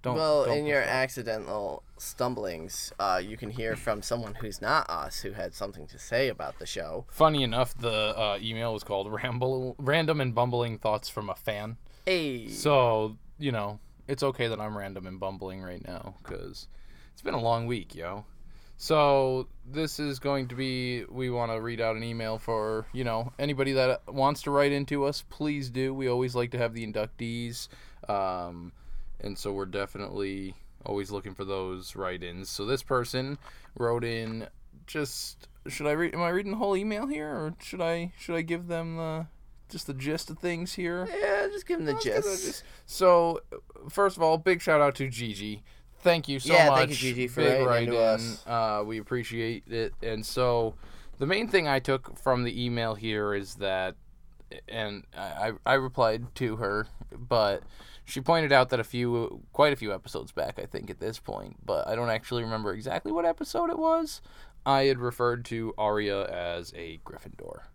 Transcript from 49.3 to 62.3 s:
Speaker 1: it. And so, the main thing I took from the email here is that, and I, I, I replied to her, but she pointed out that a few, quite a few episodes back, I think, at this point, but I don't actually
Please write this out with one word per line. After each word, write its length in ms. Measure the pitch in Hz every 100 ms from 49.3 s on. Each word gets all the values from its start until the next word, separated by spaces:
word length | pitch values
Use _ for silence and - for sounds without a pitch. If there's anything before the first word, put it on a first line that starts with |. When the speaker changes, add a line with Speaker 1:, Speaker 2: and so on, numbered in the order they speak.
| 117 113 117 -
Speaker 1:
it. 220 | 117 110 -
And 240 | 113 110
so, 480 | 110 - 123 120 113 - - - - -
the 80 | 139
main 200 | 196 226
thing 200 | 190 151
I 100 | 135
took 400 | 127 131 - -
from 260 | 135 123
the 220 | 123 107
email 300 | 120 120 113
here 400 | 104 110 107 104
is 180 | 101 98 -
that, 360 | 98 95 92 - - - - - - - -
and 380 | 113 107 101 -
I, 60 | -
I, 300 | 95 76 110 104
I 100 | 120
replied 580 | 135 131 127 117 113 123 -
to 180 | 123
her, 320 | 110 101 104 107 - -
but 460 | - 120 117 104 98 - - - -
she 160 | - -
pointed 320 | 127 165 151
out 180 | 135 127
that 100 | 123
a 40 |
few, 600 | 110 120 120 117 117 - -
quite 200 | - 147
a 20 |
few 180 | 131 107
episodes 380 | 98 - - -
back, 260 | - 69 -
I 80 |
think, 240 | 92 - -
at 100 | -
this 200 | 101 117
point, 380 | - - 95 -
but 240 | - 82 -
I 60 |
don't 160 | 113 120
actually 320 | 110 -